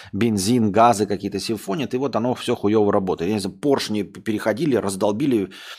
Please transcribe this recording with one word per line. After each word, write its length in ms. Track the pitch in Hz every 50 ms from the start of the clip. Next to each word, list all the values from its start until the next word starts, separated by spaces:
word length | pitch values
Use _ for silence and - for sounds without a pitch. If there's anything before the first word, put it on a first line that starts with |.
| - -
бензин, 600 | - 98 107 117 110 101 92 104 127 123 110 104
газы 340 | 92 107 117 120 117 98 107
какие-то 320 | 98 104 85 - 98 98 98
сифонят, 560 | - - 117 104 - 196 196 170 127 104 -
и 20 |
вот 200 | 127 139 135 113
оно 180 | 110 113 127 120
всё 220 | - - - 120
хуёво 360 | - - 101 107 110 104 101
работает. 360 | 98 104 95 90 80 - 82 92
Я 60 | 110
не 60 | 104
знаю, 160 | 92 95 92
поршни 460 | - - 143 135 117 - - 107 104
п-, 180 | 101 - - 101
переходили, 540 | 101 110 107 104 - 110 104 110 165 151 123
раздолбили 800 | 104 92 101 98 95 107 104 104 107 151 147 123 107 95 90 - - - - -